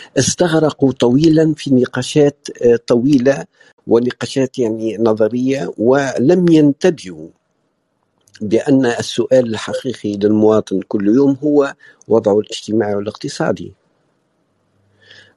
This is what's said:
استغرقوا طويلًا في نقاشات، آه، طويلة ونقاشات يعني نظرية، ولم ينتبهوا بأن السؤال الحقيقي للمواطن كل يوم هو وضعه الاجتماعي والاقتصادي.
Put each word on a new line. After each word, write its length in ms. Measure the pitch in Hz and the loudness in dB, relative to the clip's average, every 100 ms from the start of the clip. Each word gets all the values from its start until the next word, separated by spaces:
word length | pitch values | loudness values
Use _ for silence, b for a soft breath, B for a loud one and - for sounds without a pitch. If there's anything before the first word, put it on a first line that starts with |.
| B - | B -4
استغرقوا 760 | 123 - 175 160 156 - 135 | -2 0 0 2 0 0 -2
طويلًا 640 | 123 123 131 160 156 160 151 | 0 0 2 4 4 2 -2
في 180 | 147 | 0
نقاشات، 720 | 127 120 127 123 151 143 - - - | 0 0 -4 -2 2 2 0 -16 -2
آه، 160 | 120 117 - | 0 0 0
طويلة 580 | 120 131 139 127 143 175 b b b - | 0 2 2 2 -2 -8 b b b 0
ونقاشات 720 | 113 123 - - 135 131 - | 0 0 -6 -8 -4 -4 -2
يعني 380 | 113 113 110 101 | -4 -2 -6 -2
نظرية، 760 | 113 107 110 123 127 135 90 - | 0 2 0 0 -2 -4 -6 -2
ولم 680 | 117 139 135 - 131 185 175 | 2 2 0 -2 2 2 4
ينتبهوا 800 | 156 147 139 185 156 92 78 82 _ _ _ _ _ _ _ _ _ _ - | 4 4 2 -2 -2 -12 -16 -18 _ _ _ _ _ _ _ _ _ _ -12
بأن 460 | 107 110 - 135 123 | -2 -2 2 2 2
السؤال 600 | 117 - - 113 131 117 | -2 -6 -4 0 2 0
الحقيقي 680 | 107 - 104 131 113 107 101 | -4 -8 -8 -8 -8 -6 -2
للمواطن 640 | 104 107 107 107 - 95 - | 0 4 4 2 0 -6 -4
كل 200 | 110 101 | -4 2
يوم 220 | 123 139 135 | 2 2 0
هو 320 | 147 147 139 - b b - | 0 2 0 -4 b b 0
وضعه 300 | 110 104 104 | 0 2 0
الاجتماعي 560 | 104 - - 107 104 | -2 -10 -4 -4 -2
والاقتصادي. 800 | 101 104 - 143 - - - 98 - _ _ _ _ _ _ _ _ _ _ _ b b b b | -4 -6 -10 -12 -6 -4 -4 -8 -20 _ _ _ _ _ _ _ _ _ _ _ b b b b